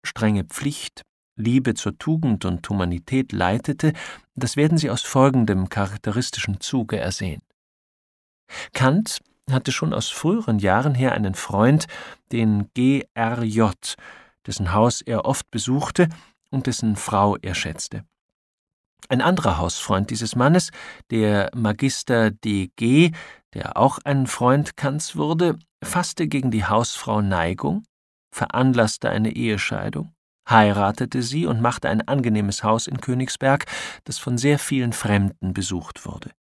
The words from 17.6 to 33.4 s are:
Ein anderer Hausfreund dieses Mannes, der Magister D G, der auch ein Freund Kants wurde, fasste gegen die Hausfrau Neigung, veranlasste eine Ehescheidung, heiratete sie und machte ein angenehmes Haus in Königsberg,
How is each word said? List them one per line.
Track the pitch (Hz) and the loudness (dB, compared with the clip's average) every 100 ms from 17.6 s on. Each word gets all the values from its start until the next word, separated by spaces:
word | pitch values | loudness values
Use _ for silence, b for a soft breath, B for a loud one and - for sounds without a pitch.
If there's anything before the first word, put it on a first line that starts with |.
| - 80 - 104 - _ _ _ _ _ _ _ _ _ - | -6 -8 -10 -12 -14 _ _ _ _ _ _ _ _ _ -4
Ein | 127 | 0
anderer | 156 180 107 80 | 2 2 0 0
Hausfreund | 87 - - 95 104 | -2 -4 -2 0 0
dieses | 110 113 | -4 -4
Mannes, | 123 127 175 - B B B _ | 2 6 6 2 B B B _
der | 113 107 104 98 | 0 2 2 0
Magister | 123 110 104 135 - - 120 110 | 0 0 2 0 -2 0 4 4
D | 107 110 101 92 - | 2 -2 -2 -2 -2
G, | 117 139 175 160 B B _ | 4 6 6 2 B B _
der | - - - | -10 -6 2
auch | 123 - | 2 2
ein | - 139 127 | -2 0 0
Freund | - 123 135 147 - | 0 2 2 0 -4
Kants | 143 147 - 156 | -4 -4 -6 -4
wurde, | 147 165 175 160 _ _ | -2 2 2 0 _ _
fasste | - 180 175 - 156 | -4 -2 -2 -4 -2
gegen | 147 131 | 0 0
die | 113 95 | 0 2
Hausfrau | 107 123 - - 107 | 2 2 -6 -2 0
Neigung, | 101 92 82 92 69 196 - _ _ _ _ | 0 0 0 -2 -2 -4 -6 _ _ _ _
veranlasste | - - - 131 120 107 - - | -8 -4 2 2 4 2 0 -2
eine | 92 110 | 0 -2
Ehescheidung, | 120 117 104 - 107 98 - - _ _ _ - | -2 -2 -2 -2 -4 -6 -6 -10 _ _ _ 4
heiratete | 117 107 101 101 107 123 131 | 6 8 6 0 0 -4 -4
sie | 120 143 165 | -4 -2 0
und | 113 | 2
machte | 117 - - | 0 0 -2
ein | 107 - | -2 0
angenehmes | 139 120 107 101 101 | 0 2 0 0 -2
Haus | 110 113 - | 0 0 0
in | 131 | -6
Königsberg, | - 123 127 - | -4 -4 -4 -2